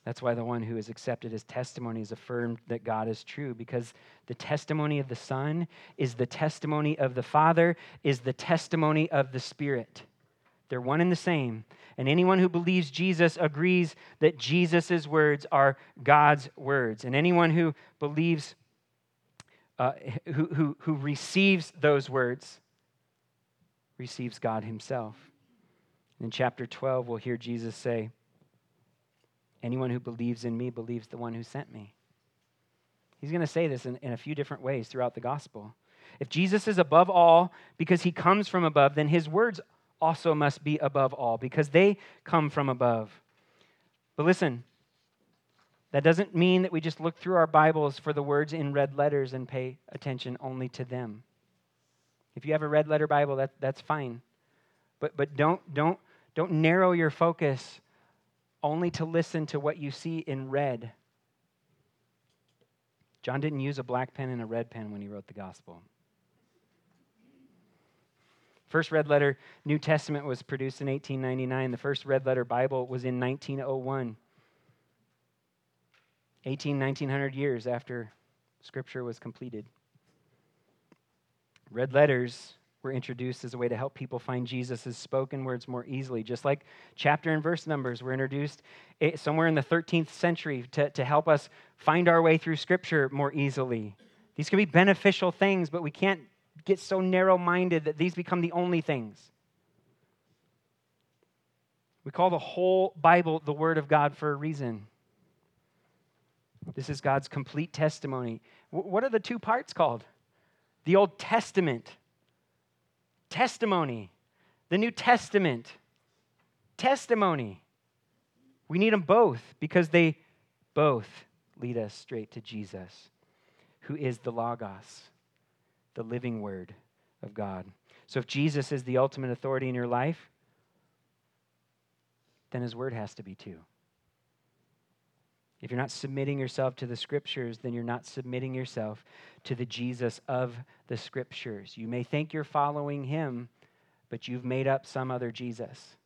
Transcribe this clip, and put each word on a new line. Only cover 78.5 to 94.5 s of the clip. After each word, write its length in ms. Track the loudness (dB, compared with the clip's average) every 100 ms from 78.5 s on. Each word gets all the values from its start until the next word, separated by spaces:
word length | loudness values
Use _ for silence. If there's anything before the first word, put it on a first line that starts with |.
| _
Scripture 420 | -14 -14 -12 -10
was 160 | -10 -10
completed. 460 | -14 -14 -14 -14 -16 _ _ _ _ _ _ _ _ _ _ _ _ _ _ _ _ _ _ _ _
Red 220 | -6 0
letters 600 | 4 6 4 -2 -8 -20 -20 _ _
were 80 | -8
introduced 540 | -6 -8 -8 -8 -8
as 100 | -10
a 40 | -4
way 100 | -2
to 80 | -2
help 180 | -6
people 240 | -8 -10 -8
find 300 | -4 -4 -4
Jesus' 480 | -6 -6 -8 -8 -12
spoken 480 | -4 -4 -4 -6
words 240 | -6 -8 -6
more 160 | -10 -6
easily, 380 | -8 -6 -6
just 200 | -6 -4
like 200 | -2 -2 _ -20 -20 -2
chapter 360 | 0 2 0
and 100 | 0
verse 240 | 0 -4 -2
numbers 340 | -4 -4 -6
were 100 | -6
introduced 500 | -4 -2 -2 -6 -8 _ -20 -20 _
i-, 140 | -2
somewhere 320 | 0 -2 2 4
in 80 |
the 80 | 2
thirteenth 500 | 2 0 2 0 0
century 520 | -2 0 0 -4 -6 -6
to, 180 | -2 0
to 140 | 0
help 240 | 2 2 4
us 200 | 2 2 -20 -20 _
find 320 | 2 4 6
our 120 | 6
way 160 | 6 4
through 200 | 2 -4
Scripture 520 | 0 -2 2 0 0
more 220 | 0 -2
easily. 640 | 0 -2 -2 -4 -4 -6 -14 -20 _ _
These 140 | -8
can 80 | 0